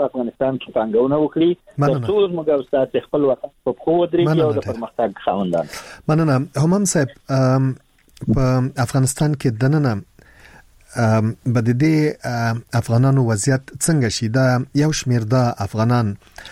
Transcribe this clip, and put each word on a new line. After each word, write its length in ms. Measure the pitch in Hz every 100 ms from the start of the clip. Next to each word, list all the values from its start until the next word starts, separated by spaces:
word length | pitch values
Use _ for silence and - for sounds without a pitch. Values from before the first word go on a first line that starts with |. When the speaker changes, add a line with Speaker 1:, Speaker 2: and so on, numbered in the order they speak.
| 135
Speaker 1:
افغانستان 520 | 127 117 - 135 131
کې 140 | - -
پانګونه 400 | 110 110 131 147
وکړي. 340 | 151 160 165 180 - -
Speaker 2:
مننه. 220 | 143 131
Speaker 1:
تر 80 | 117
څو 80 | 208 196
زموږ 220 | 175 156
او 120 | 143
ستاسې 360 | - 135 131 123 -
خپل 200 | 147 139
وطن 220 | 123 - - 131
په 60 |
پښو 220 | 120 - 170
ودرېږي 400 | 170 170 151 160
او 80 | 156
Speaker 2:
مننه 20 |
Speaker 1:
د 80 | 143
Speaker 2:
ډېر. 80 | 127
Speaker 1:
پرمختګ 420 | 117 113 - 110 - -
خاوندان. 400 | 98 95 85 76 - - - -
Speaker 2:
مننه. 260 | 156 160 131 143 131
همام 220 | 160 196 190
صاحب، 220 | 170 135 - -
ام، 460 | 135 131 131 131 127 _ _ _ - - 113
په 80 | 131 127 131 135
افغانستان 540 | 120 135 127 - 151
کې 160 | 143 139 110
دننه 320 | 135 156 139 101 - - - - - - - _ _ -
ام، 400 | 110 110 110 - 127
به 160 | 120
د 80 | 113 123
دې، 440 | 156 156 151 - 131
ام، 340 | 120 117 117 -
افغانانو 520 | 117 - 117 135 135 117
وضعیت 360 | 107 139 131 - -
څنګه 280 | - 156 113
شي؟ 200 | - 110
دا 320 | 127 131 123 - 139
یو 160 | 151
شمیر 320 | 151 127 120
د 100 | 107 127 120 -
افغانان 580 | 98 107 113 123 107 98 - - -